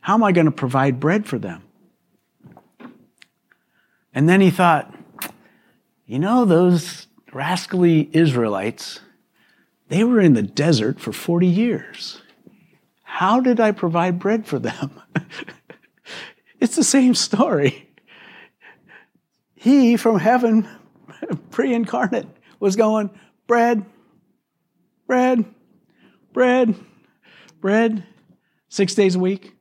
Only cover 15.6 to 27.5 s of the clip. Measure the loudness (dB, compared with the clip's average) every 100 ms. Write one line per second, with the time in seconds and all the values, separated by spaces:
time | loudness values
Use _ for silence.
15.6 | _ -20 _ _ -20 -20 -20 _ _ _
16.6 | -4 0 0 2 2 2 -2 -2 0 2
17.6 | 0 -2 _ _ _ -20 -20 -20 -20 _
18.6 | -20 _ _ -20 _ _ _ _ _ _
19.6 | 2 4 4 2 2 2 2 2 2 0
20.6 | 0 -10 _ _ _ -18 -10 -10 -10 -4
21.6 | -2 -2 -2 -2 -2 -4 -8 -20 _ _
22.6 | -4 0 0 0 -4 -10 _ _ _ 0
23.6 | 2 0 -4 _ _ _ _ _ _ _
24.6 | _ _ _ _ _ 0 2 0 -4 _
25.6 | _ _ _ _ _ _ _ -2 2 2
26.6 | 0 -2 -8 _ _ _ _ _ -20